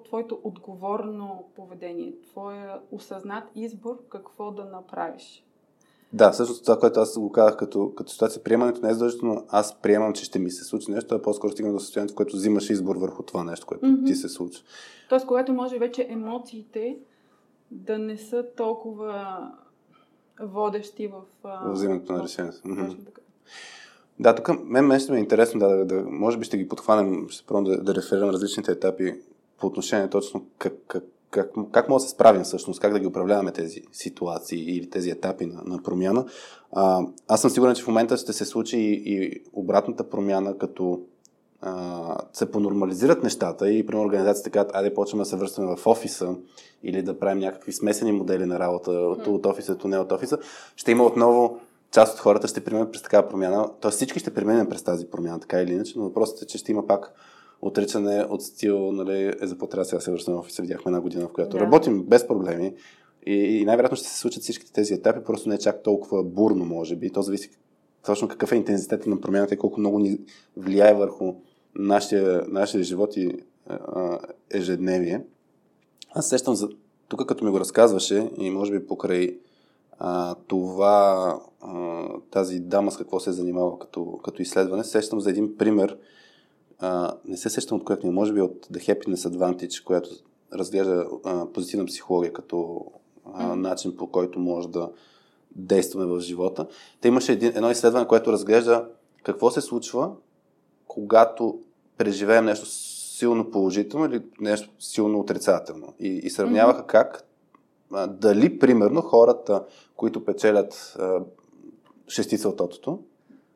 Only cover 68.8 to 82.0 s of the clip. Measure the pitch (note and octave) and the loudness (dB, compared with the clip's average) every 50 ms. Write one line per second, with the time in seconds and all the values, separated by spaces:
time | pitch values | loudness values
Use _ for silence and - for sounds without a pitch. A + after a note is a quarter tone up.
68.8 | F#2+ - A2 G#2 - A2 G2+ F#2 - F#2+ F#2+ G2+ G2+ G2+ G2+ G2 - G2+ - - | 0 -2 -4 -4 -2 -2 -2 -2 -2 0 0 0 2 2 0 0 0 -2 0 2
69.8 | G#2 G2+ G2+ G#2 G#2 G2 G2+ - - - - - _ _ _ F#2+ F#2 F#2+ F#2+ G2 | 0 2 2 2 2 2 0 -2 -6 -14 -20 -20 _ _ _ -8 -4 0 4 8
70.8 | G2+ G#2+ G#2+ G2+ G2+ F#2 - - F#2+ F#2 F2+ - - _ _ _ _ _ - - | 8 8 8 8 4 -2 -2 -4 -6 -6 -6 -6 -14 _ _ _ _ _ -8 -4
71.8 | G2 G2+ G2+ G#2 - - A2 G2 G2 F#2 F2+ F2 E2 - G2+ F#2+ G2+ G#2 - G2+ | 0 2 2 2 2 2 2 2 4 4 2 2 0 -2 0 -2 -2 0 0 -2
72.8 | F2+ E2+ F#2 F#2 G#2 G#2+ G2+ G2+ F#2 E2+ - - - _ _ _ _ - - - | -2 -2 0 -2 -2 -2 0 -2 -2 -2 -4 -6 -12 _ _ _ _ -12 -12 -12
73.8 | - - - F2+ F#2 F2 F2 - - - - _ _ - - G2+ F2+ F2+ F2+ F2 | -10 -8 -6 -6 -4 -4 -6 -6 -8 -14 -18 _ _ -6 -4 -4 -2 0 -2 0
74.8 | F2+ F2+ F#2 F#2 F2 E2 E2+ - - - _ _ _ _ _ _ _ _ _ _ | 0 0 2 2 2 0 -2 -4 -6 -10 _ _ _ _ _ _ _ _ _ _
75.8 | _ _ _ _ - _ - - D3 - C3+ B2+ - C3+ A#2 F#2+ G2+ G#2 - - | _ _ _ _ -20 _ -6 -4 -2 0 0 0 2 2 0 0 -2 -6 -6 -12
76.8 | _ _ _ _ _ - - - C3 - A#2 - A2+ G#2 G2 F#2+ F2 - - A2 | _ _ _ _ _ -12 -6 -6 -2 -2 -2 0 0 0 2 2 0 0 6 8
77.8 | A#2 A#2 G2+ F#2 - - G2 G#2 A2 G#2+ - - F#2+ F#2 F#2+ G2 G2+ G2+ G2+ F#2+ | 8 8 8 4 0 0 0 0 0 -2 -6 -6 -6 -4 -2 -2 -2 -2 -2 -2
78.8 | - - F#2+ - - F#2 F2+ F2+ F2+ F2+ - - _ _ _ _ _ _ _ _ | -4 -4 -8 -6 -2 -2 0 2 0 0 -2 -6 _ _ _ _ _ _ _ _
79.8 | _ _ - - - F2+ F2 F2+ F2 F2 F2 - - - G2 F#2+ F2+ F#2 F#2 F#2 | _ _ -14 -8 -6 -4 -4 -2 -4 -4 -6 -10 -10 -4 -2 -2 -2 -2 -2 2
80.8 | G2 G2+ G#2 G2+ G2 G2 F#2+ F#2 F#2 F2+ D2 - - - _ _ - - F2+ F2 | 6 6 8 8 8 8 6 4 2 0 0 -2 -6 -18 _ _ -18 -14 -10 -8
81.8 | F2 E2+ E2+ E2+ | -8 -8 -6 -8